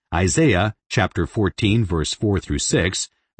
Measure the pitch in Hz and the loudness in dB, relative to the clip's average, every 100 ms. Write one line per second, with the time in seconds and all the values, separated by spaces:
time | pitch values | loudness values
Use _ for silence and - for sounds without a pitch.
0 | _ 85 92 156 160 90 107 - _ - | _ 0 0 2 4 4 0 -4 _ 0
1 | 92 - 80 - 95 - 104 113 98 85 | 0 -2 -4 -2 -2 0 0 2 0 -2
2 | 76 - 107 95 - 71 - 143 87 - | -2 -4 -2 -2 -2 -4 0 0 0 -4
3 | - _ _ | -10 _ _